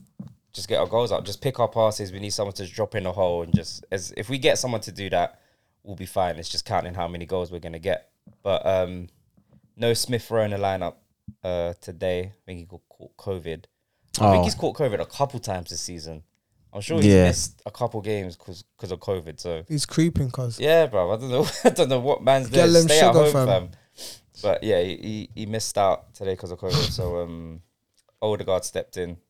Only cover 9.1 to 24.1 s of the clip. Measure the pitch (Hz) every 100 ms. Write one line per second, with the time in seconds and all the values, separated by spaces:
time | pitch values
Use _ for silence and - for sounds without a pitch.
9.1 | _ _ _ _ _ _ - 117 117 -
10.1 | 120 - 113 107 101 98 95 87 - _
11.1 | _ - - 92 90 85 87 - 82 92
12.1 | 90 92 101 - 90 85 87 _ _ -
13.1 | _ - 95 82 80 - _ _ _ _
14.1 | - 107 92 90 107 151 - 139 104 85
15.1 | - 139 120 - 92 85 85 - 87 80
16.1 | 80 - _ _ _ _ 101 - - 101
17.1 | 95 90 85 - - 107 - 117 113 98
18.1 | 104 92 85 - 90 - _ 95 87 -
19.1 | 95 80 73 85 82 82 151 - - 165
20.1 | 151 135 127 123 113 139 165 151 104 90
21.1 | 113 131 131 156 - 262 220 143 131 127
22.1 | - 117 135 123 - 170 170 165 151 131
23.1 | 160 151 143 123 95 90 - _ - -